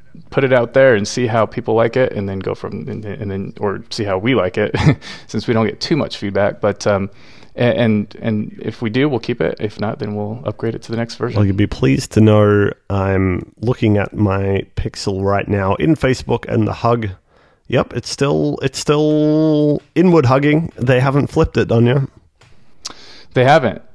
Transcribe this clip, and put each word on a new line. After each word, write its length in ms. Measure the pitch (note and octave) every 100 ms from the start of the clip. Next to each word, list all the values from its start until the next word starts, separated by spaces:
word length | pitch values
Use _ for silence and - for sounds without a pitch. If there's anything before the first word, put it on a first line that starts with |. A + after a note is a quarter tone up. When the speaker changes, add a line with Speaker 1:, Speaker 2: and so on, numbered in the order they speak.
| - - -
Speaker 1:
put 140 | -
it 80 | C3+
out 220 | B2+ A#2+
there 200 | C3+ C3+ A2
and 120 | G2+
see 180 | - A#2+
how 200 | A#2 G#2
people 280 | - A#2 A2
like 200 | A2+ B2+
it, 160 | B2+
and 160 | - G2
then 120 | G2
go 140 | F#2+
from, 320 | G2+ G2+ G2+ -
and 140 | -
then, 180 | G#2 G2
and 100 | G#2
then, 220 | F#2+ G2 -
or 200 | G#2 G2 -
see 120 | -
how 140 | G#2 F#2
we 180 | A2 B2
like 220 | F#2 G#2+
it 180 | G#2+ G2+ A#2 -
<laughs> 260 | - - -
since 200 | - -
we 60 |
don't 120 | A2+ G#2+
get 120 | -
too 160 | - D#3
much 220 | D2 -
feedback. 420 | G2+ G2 G2+ -
But, 260 | G#2+ G2 -
um, 240 | G2 G2 - - - - -
a-, 60 |
and, 520 | B2 - A#2+ G#2+ G2+ -
and 320 | A2+ G#2+ G#2+ -
if 200 | - -
we 80 | A2+
do, 180 | A#2+ D3
we'll 120 | A#2+
keep 180 | - A#2
it. 160 | D#2+ -
If 180 | G#2+ -
not, 200 | G#2+ A2
then 160 | A2 G#2
we'll 260 | G#2 A#2+
upgrade 320 | - - A#2 A2+
it 60 |
to 80 | -
the 60 | A#2
next 180 | A#2 -
version. 220 | A#2+ A2
Speaker 2:
Well, 80 | G2
you'd 100 | G2
be 120 | G#2
pleased 440 | - - C#3 -
to 60 | -
know 500 | G#2+ G#2+ G#2 G#2 G2+ - -
I'm 640 | G2+ F#2+ F#2+ F#2+ F2 - -
looking 360 | A2 B2+ A2 G#2
at 160 | G2
my 500 | - G#2 G2 G2 G2 - -
Pixel 480 | A2+ - - F#2+
right 240 | G2 G2+ -
now 280 | G2+ F#2+ G2
in 200 | D#3 D#3
Facebook, 500 | C3+ B2+ - A#2+ -
and 160 | A2+ G#2+
the 60 |
hug, 340 | G2 A#2 A#2+ G#2+ F2+ _ _ _ _ -
yep, 260 | C3 -
it's 160 | A#2+ -
still, 480 | - C#3 D#3 D3 -
it's 160 | C3+ -
still 1000 | - D3+ D3+ D3+ D3+ D#3 D#3 D3+ D3 D3 - -
inward 300 | F#3 E3 B2+
hugging. 480 | C3 C#3+ D3+ E3 -
They 220 | B2 B2+
haven't 280 | C3+ C#3 A#2+
flipped 280 | - D#3+ -
it, 120 | F2+
Danya. 400 | A#2 A#2+ C#3 C3+ _ _ _ _ - - - - - - - -
Speaker 1:
They 100 | C3 B2
haven't. 360 | D#3 A#2+ - -